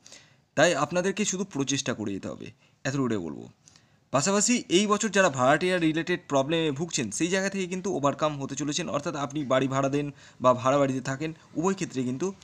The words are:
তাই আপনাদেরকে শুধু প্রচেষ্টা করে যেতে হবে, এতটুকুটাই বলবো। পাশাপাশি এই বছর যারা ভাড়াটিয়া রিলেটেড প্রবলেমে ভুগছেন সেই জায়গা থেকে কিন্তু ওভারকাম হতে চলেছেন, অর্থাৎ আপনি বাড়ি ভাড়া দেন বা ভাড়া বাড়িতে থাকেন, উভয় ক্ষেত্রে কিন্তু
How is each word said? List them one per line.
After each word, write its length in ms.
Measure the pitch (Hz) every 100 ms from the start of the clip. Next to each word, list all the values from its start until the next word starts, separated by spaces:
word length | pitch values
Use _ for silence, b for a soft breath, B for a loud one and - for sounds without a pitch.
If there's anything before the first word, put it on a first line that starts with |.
| B B B B B -
তাই 200 | 170 170
আপনাদেরকে 500 | 147 175 180 190 208
শুধু 180 | 185
প্রচেষ্টা 500 | 196 139 139 139 -
করে 200 | 104 107
যেতে 140 | 98 95
হবে, 240 | 67 - - b b
এতটুকুটাই 340 | 139 139 127 110
বলবো। 320 | 82 64 60 - b b b b b
পাশাপাশি 520 | 135 151 202 208 240 -
এই 180 | 170 208
বছর 220 | 202 214
যারা 200 | 190 190
ভাড়াটিয়া 480 | 131 127 151 180 185
রিলেটেড 420 | 160 156 160 180 -
প্রবলেমে 440 | 139 135 165 160
ভুগছেন 400 | 135 170 - 113
সেই 160 | - 170
জায়গা 220 | 190 190
থেকে 180 | 196 180
কিন্তু 260 | 185 190
ওভারকাম 480 | 151 139 139 156 143
হতে 140 | 135 139
চলেছেন, 340 | 147 147 165
অর্থাৎ 260 | 143 - 147
আপনি 280 | 139 143
বাড়ি 240 | 135 131 135
ভাড়া 220 | 135 139
দেন 220 | 143 143 - B B
বা 120 | 127
ভাড়া 240 | 123 127 143
বাড়িতে 240 | 139 131
থাকেন, 320 | 131 135 160 160 b -
উভয় 180 | 175
ক্ষেত্রে 300 | 190 156 131
কিন্তু 300 | 127 131 180 196